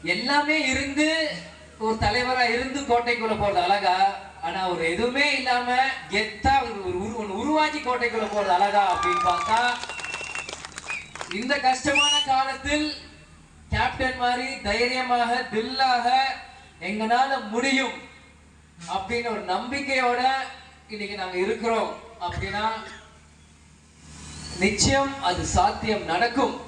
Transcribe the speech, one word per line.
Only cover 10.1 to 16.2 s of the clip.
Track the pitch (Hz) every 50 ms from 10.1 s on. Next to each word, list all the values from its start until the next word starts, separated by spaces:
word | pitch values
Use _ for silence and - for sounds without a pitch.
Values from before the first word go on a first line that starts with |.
| - - - - - - - - - - - - - - - - - - - - - - - - 175
இந்த | 196 240 262 285 285
கஷ்டமான | 269 262 254 254 - 294 277 - 269 277 277 277 -
காலத்தில் | 269 269 262 269 269 269 269 269 294 294 302 302 302 294 - - - - - - - - - - - - - - -
கேப்டன் | - 220 240 254 - - 262 262 254
மாதிரி | 254 247 247 247 247 262 262 277 -
தைரியமாக | - 202 208 233 240 247 254 254 254 247 247 240 240 233 240 240 - -
தில்லாக | 208 220 240 254 262 - 403 - 247 240 233 240 254 262